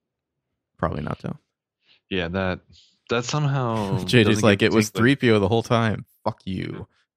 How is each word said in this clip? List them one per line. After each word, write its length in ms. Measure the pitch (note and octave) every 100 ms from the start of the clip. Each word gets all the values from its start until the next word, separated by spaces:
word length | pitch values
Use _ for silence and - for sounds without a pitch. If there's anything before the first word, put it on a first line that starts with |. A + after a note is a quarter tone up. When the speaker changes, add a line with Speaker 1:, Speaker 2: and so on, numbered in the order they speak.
| _ _ _ _ _ _ _ -
Speaker 1:
Probably 240 | E2+ E2+
not, 180 | D2 -
though. 160 | - - _ _ _ _ _ _ -
Speaker 2:
Yeah, 160 | F#2 F2
that, 320 | F#2 F#2 F2 _ - _ _ -
that 140 | A#2+
somehow 760 | B2 D3+ D3 C#3 B2 A2+ G2+ F#2+
Speaker 1:
<laughs> 60 |
J 200 | F#2 A#2+
J's 20 | G#2+
Speaker 2:
doesn't 160 | G#2+
Speaker 1:
like, 160 | A2 G2+
Speaker 2:
get 140 | A2
Speaker 1:
"It 20 |
was 160 | G#2+ G#2+
Speaker 2:
taken. 100 | -
Speaker 1:
three 160 | A#2 C#3
P 140 | B2
O 80 | G#2+
the 100 | F#2+
whole 140 | A#2
time. 440 | - A#2 A2+ G2 - _
Fuck 160 | - -
you." 440 | - F#2 E2+ - - _ _